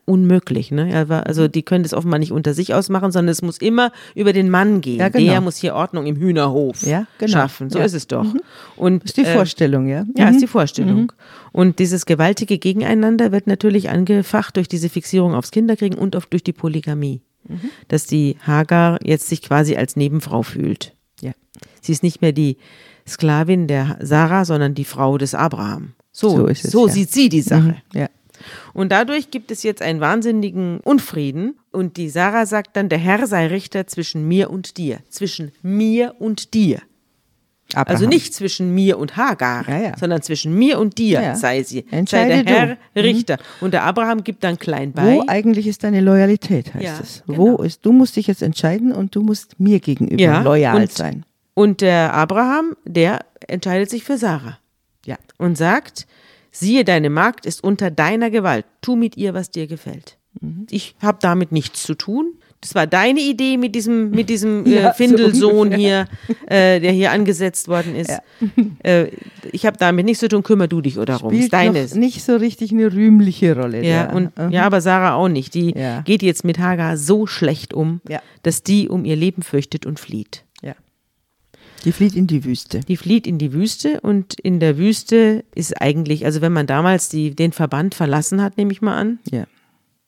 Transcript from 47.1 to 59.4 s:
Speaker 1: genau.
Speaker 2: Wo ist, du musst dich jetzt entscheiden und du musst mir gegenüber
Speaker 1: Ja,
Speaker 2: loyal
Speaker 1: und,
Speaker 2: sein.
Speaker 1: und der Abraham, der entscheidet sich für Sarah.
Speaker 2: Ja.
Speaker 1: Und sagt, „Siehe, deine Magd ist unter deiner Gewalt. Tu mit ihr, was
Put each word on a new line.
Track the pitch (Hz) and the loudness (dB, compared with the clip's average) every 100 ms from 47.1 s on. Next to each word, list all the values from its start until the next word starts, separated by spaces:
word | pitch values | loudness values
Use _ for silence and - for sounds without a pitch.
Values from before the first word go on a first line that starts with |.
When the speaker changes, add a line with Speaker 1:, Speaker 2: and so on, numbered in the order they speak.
| - - | -14 -8
Speaker 1:
genau. | 151 | 2
Speaker 2:
Wo | 208 247 | 4 4
ist, | 165 - 214 | 0 -2 4
du | |
musst | 254 254 - | 6 4 2
dich | 208 | -2
jetzt | 196 | -2
entscheiden | - 160 160 196 247 | -2 -2 -2 0 -2
und | - 196 202 | -2 -4 -2
du | |
musst | 214 214 - - | 0 -2 -6 0
mir | 196 202 | 2 2
gegenüber | - 135 - 123 | 2 -2 -2 4
Speaker 1:
Ja, | 175 147 | 4 4
Speaker 2:
loyal | 135 151 135 107 | 4 4 4 2
Speaker 1:
und, | 104 | 2
Speaker 2:
sein. | - 80 - - _ _ | -2 -6 -8 -12 _ _
Speaker 1:
und | - 208 190 | 2 2 4
der | 190 170 160 | 2 2 2
Abraham, | - 160 226 254 285 330 - - | 0 0 0 0 0 -2 -6 -6
der | 170 165 220 - _ - | 0 0 0 -8 _ -10
entscheidet | 180 185 185 196 | -8 -2 -2 -2
sich | 240 | -6
für | - 277 | -6 -4
Sarah. | 214 151 117 - _ _ _ _ - | -2 -4 -8 -16 _ _ _ _ -14
Speaker 2:
Ja. | - _ - | -14 _ -6
Speaker 1:
Und | 175 151 | -4 0
sagt, | 165 247 - - - _ _ _ _ | 0 0 -4 -16 -20 _ _ _ _
„Siehe, | - 185 262 | -6 0 2
deine | 185 170 151 | 2 2 2
Magd | 151 208 254 175 | 0 0 -2 -10
ist | - | -6
unter | 190 196 190 | -2 -2 -2
deiner | 156 156 220 233 | -2 -2 0 0
Gewalt. | 220 185 120 - _ | 0 0 -2 -6 _
Tu | - 247 | -4 0
mit | 233 - | 0 -2
ihr, | 196 | -6
was | 180 | -6